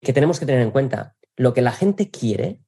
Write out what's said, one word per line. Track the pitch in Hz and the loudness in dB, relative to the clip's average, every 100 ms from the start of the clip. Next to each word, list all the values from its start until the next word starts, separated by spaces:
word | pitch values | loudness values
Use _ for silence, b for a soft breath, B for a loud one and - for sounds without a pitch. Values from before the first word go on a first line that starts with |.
que | - | 0
tenemos | 139 147 175 | 2 2 0
que | 147 | 0
tener | 127 | 0
en | 117 | 2
cuenta. | 120 139 107 104 _ _ - | 0 -2 -4 -10 _ _ -2
Lo | 127 | 0
que | 123 | 2
la | 123 | 0
gente | 117 190 196 202 | 2 0 0 -4
quiere | - 120 104 151 208 | -2 -4 -2 -4 -8